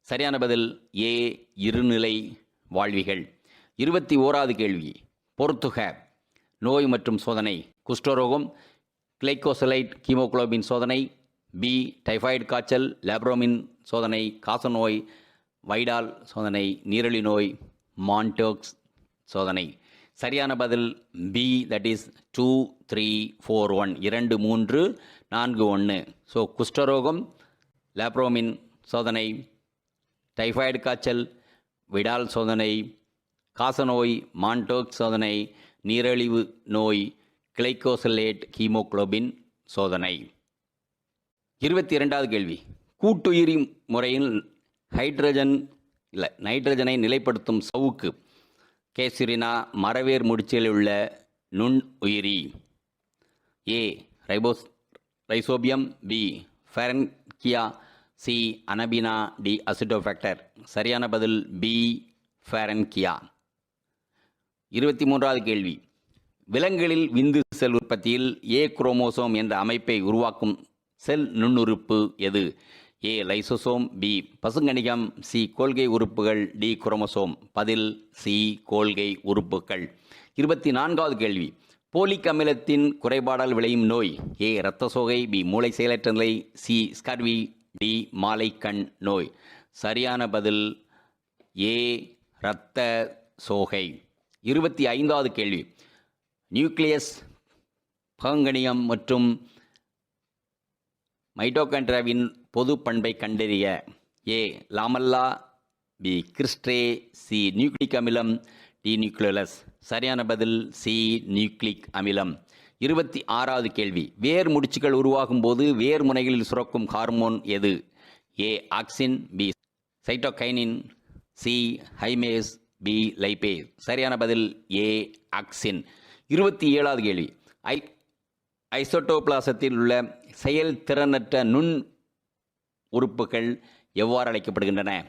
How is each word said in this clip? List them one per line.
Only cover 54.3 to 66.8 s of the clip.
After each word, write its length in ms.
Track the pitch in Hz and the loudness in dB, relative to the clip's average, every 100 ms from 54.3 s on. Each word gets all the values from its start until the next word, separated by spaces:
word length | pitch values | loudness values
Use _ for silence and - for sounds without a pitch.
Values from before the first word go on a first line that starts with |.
| 101 117 117 - _ _ _ _ _ _ | 0 0 -2 -8 _ _ _ _ _ _
ரைசோபியம், 680 | 113 113 127 123 135 131 - 98 | -2 0 0 2 0 -2 -8 -6
பி, 400 | 110 104 - - _ _ | -2 -2 -4 -16 _ _
ஃபெரன்கியா, 1040 | - 123 127 135 - _ - 123 120 113 - - _ _ | -4 -2 -2 -2 -6 _ -6 -2 0 -2 -8 -20 _ _
சி, 500 | _ - 120 113 113 - | _ -4 -2 -2 -4 -6
அனபினா, 640 | 101 117 117 113 110 104 - | -4 -2 0 0 -2 -4 -4
டி, 240 | 101 107 - | -2 -2 -2
அசிடோஃபேக்டர். 720 | 98 110 107 98 95 104 90 - _ | -4 -2 -2 -2 -4 -6 -6 -10 _
சரியான 440 | - - 110 120 120 | -12 -4 -2 -2 -2
பதில் 400 | 110 113 110 - 92 | 0 0 0 -2 -4
பி, 460 | 113 117 117 117 - _ _ _ - | 0 2 2 0 -6 _ _ _ -6
ஃபெரன்கியா. 680 | 110 107 107 107 - 92 82 - _ _ _ _ _ _ _ _ _ _ _ _ _ _ | -4 -2 -2 -2 0 -2 -2 -10 _ _ _ _ _ _ _ _ _ _ _ _ _ _
இருபத்தி 380 | 110 143 135 143 | 0 2 4 4
மூன்றாவது 360 | 139 135 127 | 4 4 2
கேள்வி, 380 | 110 110 92 78 _ _ _ _ _ _ | 0 0 -2 -6 _ _ _ _ _ _
விலங்குகளில் 640 | _ 110 180 190 | _ 0 2 2